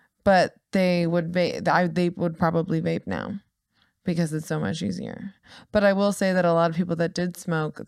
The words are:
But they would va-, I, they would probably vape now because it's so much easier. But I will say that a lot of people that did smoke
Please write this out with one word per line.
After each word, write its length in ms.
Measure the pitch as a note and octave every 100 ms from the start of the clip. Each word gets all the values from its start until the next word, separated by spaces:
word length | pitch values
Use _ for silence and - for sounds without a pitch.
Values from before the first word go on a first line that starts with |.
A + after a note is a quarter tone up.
| _ _
But 320 | G3+ F#3 D#3+ - _
they 340 | G3 F3+ F3 E3+
would 260 | F3 E3
va-, 300 | F3+ E3+ - F3
I, 180 | E3 F3+
they 220 | E3 F3
would 280 | - F3 E3
probably 420 | E3 E3+ E3 E3
vape 240 | E3 E3 -
now 340 | E2+ G1+ G3+ - _ _ _ _ _
because 280 | - E3 D#3+
it's 140 | D#3 D#3
so 140 | D#3
much 220 | E3 D#3+
easier. 520 | F#3+ F3 - - G3 - _ - -
But 100 | G#3
I 100 | G3+
will 180 | G3 G3+
say 200 | G3 F#3+
that 120 | F#3
a 80 | E3+
lot 180 | E3 E3+
of 60 | E3
people 200 | F3 E3
that 180 | E3+
did 220 | F3 F3 -
smoke 440 | - D#3+ D3+ -